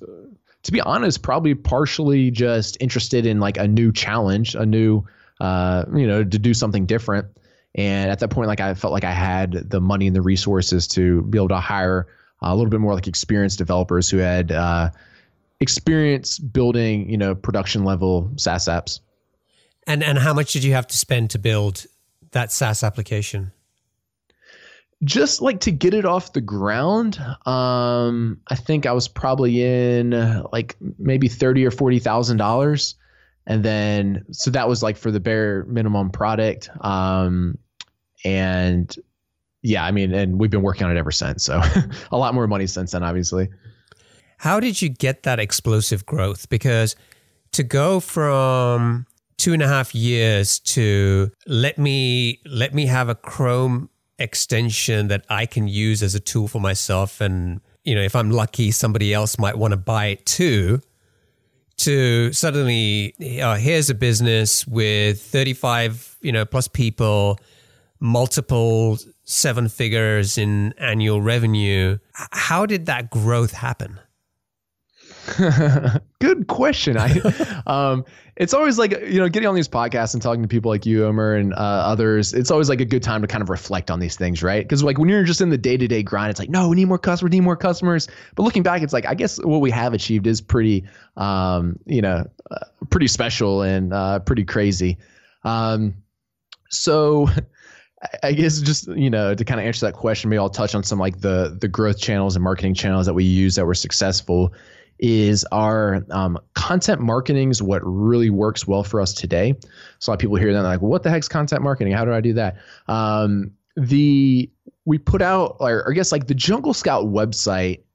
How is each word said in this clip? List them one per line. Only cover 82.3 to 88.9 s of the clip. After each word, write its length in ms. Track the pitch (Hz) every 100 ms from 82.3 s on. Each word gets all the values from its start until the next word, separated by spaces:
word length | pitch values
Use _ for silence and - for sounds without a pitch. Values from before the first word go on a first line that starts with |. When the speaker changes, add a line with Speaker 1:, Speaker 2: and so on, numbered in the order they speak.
Speaker 1:
it's 200 | 127 127
always, 180 | 156 143
like, 100 | 127
a 60 | 120
good 160 | 127
time 200 | 113 110
to 60 | 110
kind 140 | 107
of 80 | 92
reflect 400 | 92 - 92 -
on 100 | 87
these 160 | 87 -
things, 280 | 90 85
right? 260 | 87 104 -
'Cause, 140 | 143
like, 160 | 143 135
when 100 | 170
you're 140 | 208
just 180 | 175 165
in 80 | 180
the 80 | 135
day-to-day 460 | 123 123 120 113
grind, 260 | 101 101 107
it's 100 | 104
like, 100 | 101
"No, 200 | 185 170
we 60 | 175
need 100 | 185
more 140 | 180
customers, 320 | 185 175 180
need 100 | 185
more 140 | 180 170
customers." 520 | 185 170 180 165 - - - -
But 80 |
looking 180 | 220 208
back, 220 | 180 175
it's 100 | 143